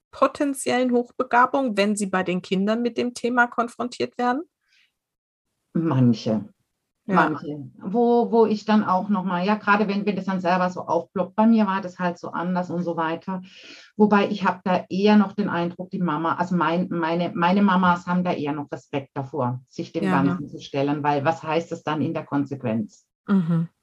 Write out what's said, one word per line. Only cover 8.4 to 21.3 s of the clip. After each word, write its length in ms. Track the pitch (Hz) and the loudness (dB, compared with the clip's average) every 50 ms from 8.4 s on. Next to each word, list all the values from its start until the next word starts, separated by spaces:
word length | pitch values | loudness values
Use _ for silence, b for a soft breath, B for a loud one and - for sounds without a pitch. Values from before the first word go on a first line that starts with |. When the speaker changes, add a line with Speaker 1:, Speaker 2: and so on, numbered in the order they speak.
| 220 | 4
Speaker 2:
ich 180 | - 220 214 - | 4 2 0 0
dann 200 | 220 214 214 - | 2 2 2 2
auch 240 | - 185 185 185 196 | 2 0 0 0 0
noch 160 | 208 185 185 | -2 -2 -2
mal, 200 | 190 180 175 180 | -2 -2 -2 0
ja, 120 | 202 214 | 0 -2
gerade 320 | 214 - 208 202 214 220 202 | 0 0 0 2 2 2 0
wenn, 180 | 196 202 185 | -2 -2 -2
wenn 100 | 208 196 | -2 -2
das 100 | 185 185 | -2 -2
dann 140 | 196 190 180 | -4 -4 -2
selber 300 | 170 170 180 180 180 180 | 0 0 0 2 0 -2
so 120 | 180 - | -4 -6
aufploppt, 520 | - - - 170 170 - - 190 175 - - | -4 -2 -2 -2 -2 -4 -4 -4 -4 -2 0
bei 120 | - 220 | 4 4
mir 200 | 226 226 220 208 | 6 6 6 4
war 140 | 190 190 190 | 2 0 -4
das 180 | 190 180 - - | -6 -8 -6 -4
halt 200 | 180 175 170 - | -4 -4 -4 -6
so 120 | - - | -8 -8
anders 400 | - 160 170 180 180 180 180 175 | -6 -4 -4 -2 -2 -2 -2 -2
und 120 | 165 175 170 | -4 -4 -4
so 120 | 170 165 | -2 -2
weiter. 460 | 165 160 160 165 165 - 196 190 185 185 B B B B B B B B B B | -2 -2 -2 -4 -6 -6 -6 -8 -8 -8 B B B B B B B B B B
Wobei 320 | - 214 202 208 202 196 - | 4 4 6 6 4 4 2
ich 160 | 208 - 185 | -2 -2 -2
hab 180 | 190 185 - - | -2 -2 -2 -2
da 200 | 190 180 180 - - | 0 0 0 -2 -4
eher 280 | 185 185 202 214 214 | -2 2 4 6 6
noch 160 | 208 196 190 | 6 4 4
den 160 | - - 202 - | 0 -4 -4 -2
Eindruck, 420 | - 175 170 175 175 - 180 - | -2 -2 -2 -4 -4 -8 -10 -8
die 80 | - 180 | -6 -2
Mama, 360 | 180 165 151 156 165 165 - | -2 -2 0 0 -2 -2 -2
also 180 | - 175 180 180 | -2 -2 -2 0
mein, 340 | 175 156 160 165 175 180 - | 0 0 0 0 0 -2 -2
meine, 440 | 170 170 160 160 170 175 175 160 - | -2 -2 -2 -2 0 -2 -2 -2 -2
meine 280 | 170 170 180 190 208 | 0 2 2 4 4
Mamas 440 | 208 196 185 190 185 180 175 175 - | 4 4 4 4 4 4 2 2 0
haben 160 | 175 175 180 | -2 -2 0
da 100 | 180 180 | 0 0
eher 200 | - - 147 147 | -2 -2 -2 -4
noch 180 | 151 151 143 - | -4 -4 -6 -8
Respekt 400 | 160 143 - _ - 139 135 - - | -10 -12 -10 _ -6 -6 -6 -6 -8
davor, 460 | 139 131 131 - 147 123 123 127 127 - _ | -8 -8 -6 -4 -2 -2 -2 -2 -6 -10 _
sich 240 | - - 170 - | -12 -12 -10 -8
dem 120 | - 165 196 | -6 -4 0
Speaker 1:
Ja, 180 | 190 180 139 | 0 2 2
ne? 80 | 135 139 | 2 2
Speaker 2:
Ganzen 180 | - - 143 - | 0 -2 -6 -10
zu 120 | - 147 | -12 -14
stellen, 420 | - - - 139 139 143 147 151 | -12 -6 -4 -2 -2 0 -2 -2
weil 220 | 143 147 147 143 131 | 0 0 0 0 0
was 180 | 160 | 0